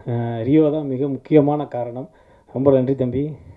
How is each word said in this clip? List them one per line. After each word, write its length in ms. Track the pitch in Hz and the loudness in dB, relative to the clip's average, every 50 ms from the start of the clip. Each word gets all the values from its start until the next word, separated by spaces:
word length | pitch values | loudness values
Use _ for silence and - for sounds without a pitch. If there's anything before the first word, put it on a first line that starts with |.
| - | -8
அஹ், 360 | 127 120 117 117 120 117 113 | -6 -4 -4 -4 -4 -4 -4
ரியோ 280 | 113 127 147 156 156 147 | -2 2 4 4 4 4
தான் 160 | 147 156 151 | 2 -2 -4
மிக 220 | 139 131 123 143 143 | -4 -4 -4 -4 -4
முக்கியமான 580 | 135 127 - - 156 156 139 143 147 147 143 | -6 -6 -2 2 4 4 4 4 2 -2 -4
காரணம். 420 | - - 123 120 120 117 127 143 - _ _ _ _ _ _ _ _ | -6 -6 -6 -6 -6 -8 -12 -12 -14 _ _ _ _ _ _ _ _
ரொம்ப 200 | - 123 135 147 | -4 0 2 4
நன்றி 220 | 135 131 127 131 135 | 4 4 4 2 0
தம்பி. 360 | 127 127 123 120 131 143 156 147 - - - - | -2 -2 -2 -2 -4 -4 -6 -8 -12 -18 -20 -20